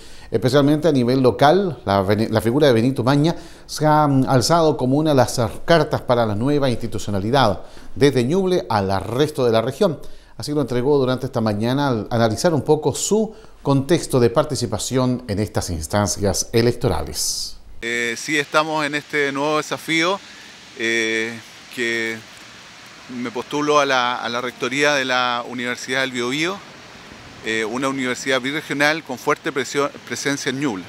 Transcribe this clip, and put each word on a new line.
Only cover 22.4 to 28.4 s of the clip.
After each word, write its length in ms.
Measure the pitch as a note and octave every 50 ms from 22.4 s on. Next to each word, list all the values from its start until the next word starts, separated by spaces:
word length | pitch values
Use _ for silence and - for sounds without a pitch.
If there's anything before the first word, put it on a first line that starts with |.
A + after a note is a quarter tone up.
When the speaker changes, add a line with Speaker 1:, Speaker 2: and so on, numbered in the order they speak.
| - - - - - - - - - - - - - - B2+ A#2+
Speaker 2:
me 80 | B2 A#2+
postulo 500 | A2 B2 A#2 - D3 D3 D3 D3 D3 D3
a 60 | C#3
la, 300 | C#3 C3+ B2+ B2 A#2+ B2
a 140 | - G#2+ A#2
la 100 | A#2 B2
rectoría 540 | B2+ B2 A#2 - C3+ B2 B2+ C#3+ D3 D3 D3
de 100 | C#3 C3
la 400 | C3 B2+ B2+ B2 B2 A#2+ A#2+ A#2+ A#2
Universidad 520 | B2 B2 A#2+ B2 A#2+ - - B2+ B2+ C3+
del 100 | C3+ C3
Biobío, 460 | B2 B2 A#2+ B2 C3 D3+ D#3+ F3 G3 G3 - - - - - - - - - - - - - - - - -
eh, 200 | A2+ A2 A2 A2
una 240 | G#2 A#2 B2+ C#3 C3+
universidad 500 | C3+ C3+ B2+ B2+ A#2+ - - C3+ C3+
birregional 640 | C3